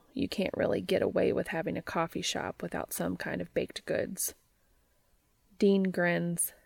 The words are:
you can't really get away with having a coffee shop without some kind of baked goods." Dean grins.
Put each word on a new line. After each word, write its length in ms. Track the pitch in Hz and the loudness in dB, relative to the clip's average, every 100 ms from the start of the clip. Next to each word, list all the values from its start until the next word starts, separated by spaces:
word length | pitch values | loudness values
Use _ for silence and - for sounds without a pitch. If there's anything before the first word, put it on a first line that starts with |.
| _ | _
you 140 | - - | -4 -2
can't 280 | - 185 - | 0 -2 2
really 240 | - 190 | 2 2
get 200 | 185 190 | 2 2
away 320 | - - - | 2 4 2
with 160 | - 175 | 2 0
having 280 | 165 - 180 | -4 -4 -4
a 60 | |
coffee 400 | - 175 165 - | -4 -2 -2 -2
shop 380 | - - - - | -4 -4 -6 -6
without 320 | 170 - - | -6 -6 -6
some 240 | - 170 180 | -4 -4 -4
kind 240 | 185 185 | -4 -6
of 140 | 175 | -4
baked 300 | 170 - - - | -2 -4 -6 -4
goods." 480 | - - 190 - - _ _ _ _ _ _ _ _ _ _ _ _ | -2 -2 -4 -6 -8 _ _ _ _ _ _ _ _ _ _ _ _
Dean 260 | 202 196 | 6 6
grins. 680 | 190 180 175 170 170 175 - - | 4 2 2 2 0 -2 -4 -6